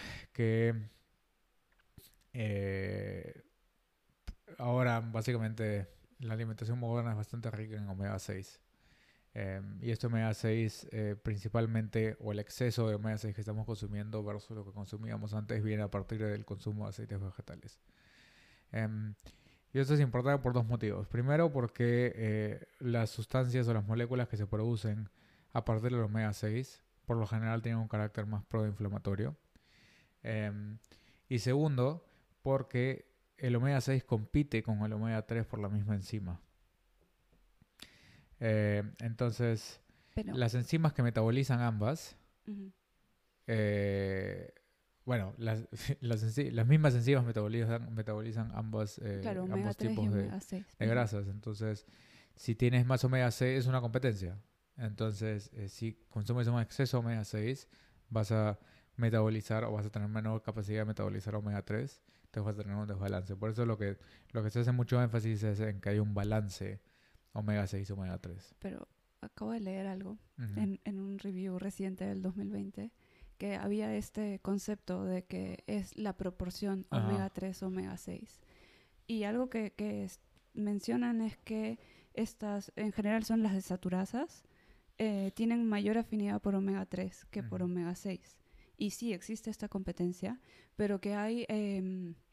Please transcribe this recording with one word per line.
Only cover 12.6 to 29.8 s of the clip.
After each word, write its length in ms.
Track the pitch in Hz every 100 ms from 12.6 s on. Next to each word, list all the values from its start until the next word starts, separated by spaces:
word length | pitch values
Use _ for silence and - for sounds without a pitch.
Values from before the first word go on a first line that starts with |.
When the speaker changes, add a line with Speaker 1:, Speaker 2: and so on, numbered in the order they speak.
| 123 113 110
Speaker 1:
de 80 | 104
omega 200 | 110 107
seis 180 | 110
que 60 | 101
estamos 220 | 104 107
consumiendo 600 | 110 107 104 104 104 107
versus 320 | 104 104 - 110
lo 80 |
que 80 | 98
consumíamos 600 | 104 98 107 113 107 104
antes, 280 | 107 104 113
viene 200 | 107 107
a 60 | 101
partir 280 | 101 90 110
del 200 | 107 104
consumo 400 | 104 98 107 104
de 60 | 101
aceites 300 | 95 110 98
vegetales. 580 | 95 - - - - - _ _ _ - - - - - _
Em, 420 | 110 110 107 107 104 - - - _ _
y 60 | 135
esto 160 | 135
es 60 | 147
importante 420 | 135 120 131 139
por 100 | 127
dos 140 | 123 113
motivos. 400 | 117 107 95 104
Primero, 460 | 117 127 151 165
porque, 600 | 139 117 - 120 120 123 -
eh, 500 | 110 107 107 107 - -
las 300 | 127 117 110
sustancias 580 | - 110 131 127 127 117
o 40 |
las 120 | 113 104
moléculas 420 | 113 120 127 117
que 80 | 104
se 100 | 101
producen 600 | 107 113 113 110 107 107 _ - _ _
a 120 | 120
partir 280 | 117 110 120
del 80 | 123
omega 320 | 107 110 107
seis, 500 | 101 107 113 135 - _ _ -
por 100 | 117
lo 100 | 107
general, 360 | 110 113 117
tienen 180 | 117 113
un 80 | 110
carácter 380 | 107 104 - 104
más 180 | 107 -
proinflamatorio. 920 | 113 107 101 101 101 98 95 120 151 _ _ _ _